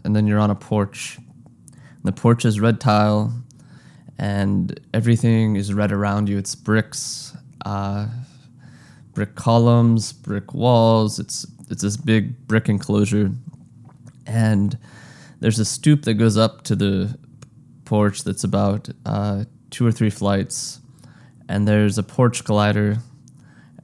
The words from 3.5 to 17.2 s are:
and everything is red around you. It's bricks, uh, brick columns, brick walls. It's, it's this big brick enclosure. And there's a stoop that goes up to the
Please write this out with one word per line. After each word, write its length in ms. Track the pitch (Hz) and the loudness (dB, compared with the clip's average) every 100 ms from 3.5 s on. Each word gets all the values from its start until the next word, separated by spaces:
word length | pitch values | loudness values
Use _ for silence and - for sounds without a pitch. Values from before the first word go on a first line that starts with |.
| - - - - - - - | -20 -20 -20 -20 -20 -18 -8
and 600 | 101 101 98 98 90 - _ | -4 -2 0 -2 -4 -8 _
everything 640 | 113 113 113 117 113 110 101 | -2 2 2 4 2 2 0
is 160 | 98 | -2
red 200 | 101 104 | -2 0
around 360 | 101 104 101 104 | 0 -2 0 0
you. 100 | 101 | -2
It's 160 | 95 | -4
bricks, 840 | - - 110 - - - - - - - - | -8 0 0 0 -8 -10 -12 -14 -20 -20 -14
uh, 440 | - 101 98 101 107 120 131 - - - - - - - - | -8 -6 -4 -6 -6 -10 -14 -20 -20 -20 -20 -20 -20 -20 -12
brick 220 | - 101 - | -6 -6 -4
columns, 760 | - 117 117 120 117 113 101 | 2 4 6 6 4 2 0
brick 400 | - - 101 98 | -10 -8 -8 -6
walls. 680 | - 120 120 113 113 107 - | -2 2 4 6 4 2 -4
It's, 260 | - - - - - | -10 -10 -12 -18 -14
it's 120 | - | -6
this 140 | 101 104 | -4 -4
big 500 | - 110 101 120 - | 0 0 0 -8 -2
brick 200 | 110 - | -2 0
enclosure. 640 | 101 - 104 104 131 98 113 - - - - - - - - - | -2 0 0 2 2 0 -4 -12 -20 -20 -20 -20 -20 -20 -20 -6
And 500 | 113 110 104 101 - - - - - - - | 0 2 2 0 -4 -12 -20 -20 -20 -20 -4
there's 220 | 113 110 | -2 0
a 40 | |
stoop 380 | 107 - 156 147 | -2 0 2 2
that 120 | 131 | 2
goes 220 | 107 113 104 | 2 2 4
up 260 | 110 - | 0 -2
to 100 | - | -4
the 420 | 101 101 98 98 123 | 0 0 0 -2 -6